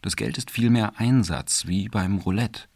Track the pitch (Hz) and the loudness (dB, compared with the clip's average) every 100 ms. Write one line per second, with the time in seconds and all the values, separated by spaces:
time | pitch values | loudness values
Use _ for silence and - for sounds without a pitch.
0 | 101 - - - 123 - 117 120 107 - | -4 -4 -4 -4 -8 0 4 4 2 0
1 | 113 127 90 71 - - 85 92 101 104 | 4 4 4 -2 -2 -4 0 -2 0 -2
2 | 92 98 92 95 113 - - | 0 0 0 -2 -2 -6 -20